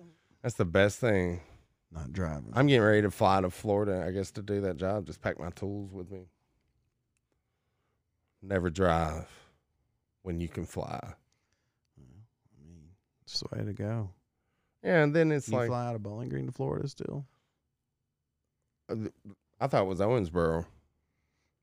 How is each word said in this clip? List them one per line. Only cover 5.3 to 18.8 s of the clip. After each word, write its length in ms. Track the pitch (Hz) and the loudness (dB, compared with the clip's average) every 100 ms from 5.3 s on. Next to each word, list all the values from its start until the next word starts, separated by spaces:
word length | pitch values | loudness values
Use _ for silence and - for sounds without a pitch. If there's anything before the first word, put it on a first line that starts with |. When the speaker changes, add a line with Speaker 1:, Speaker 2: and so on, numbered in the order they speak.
| 85 | -6
Speaker 1:
my 120 | 82 | -8
tools 420 | - 98 101 98 | -8 -8 -8 -10
with 180 | 95 90 | -14 -14
me. 140 | 95 90 _ _ _ _ _ _ _ _ _ _ _ _ _ _ _ _ _ _ _ _ _ | -14 -18 _ _ _ _ _ _ _ _ _ _ _ _ _ _ _ _ _ _ _ _ _
Never 280 | 95 98 87 | -2 0 2
drive 580 | 82 92 82 80 80 85 - - _ _ _ _ _ _ _ | 4 4 4 2 -4 -10 -18 -20 _ _ _ _ _ _ _
when 160 | 92 85 | -8 -6
you 80 | 85 | -6
can 160 | - 82 | -8 -8
fly. 340 | - - - - - _ _ _ _ _ _ _ - | -8 -8 -8 -12 -16 _ _ _ _ _ _ _ -20
Speaker 2:
Well, 120 | 64 80 110 _ _ _ | -20 -20 -20 _ _ _
I 80 | 76 | -20
mean, 140 | 85 78 92 _ _ | -20 -20 _ _ _
it's 160 | - - | -10 -8
the 160 | - 110 | -6 -6
way 60 | 107 | -6
to 80 | |
go. 360 | 98 104 113 101 - _ _ _ _ _ _ - | -6 -4 -4 -6 -10 _ _ _ _ _ _ 0
Speaker 1:
Yeah, 160 | 175 | 4
and 120 | 151 156 | 4 4
then 160 | 160 | 4
it's 140 | 151 131 | 2 0
Speaker 2:
Can 80 | |
you 60 | 123 | -2
Speaker 1:
like 80 | 117 | 0
Speaker 2:
fly 180 | 123 120 | -2 -4
out 80 | 117 | -6
of 80 | |
Bowling 240 | 104 104 123 | -8 -8 -6
Green 180 | 135 131 | -6 -6
to 60 | |
Florida 380 | 123 135 - 143 | -4 -4 -4 -6
still? 360 | - - 143 139 _ _ _ _ _ _ _ _ _ _ _ _ _ _ _ | -8 -8 -8 -10 _ _ _ _ _ _ _ _ _ _ _ _ _ _ _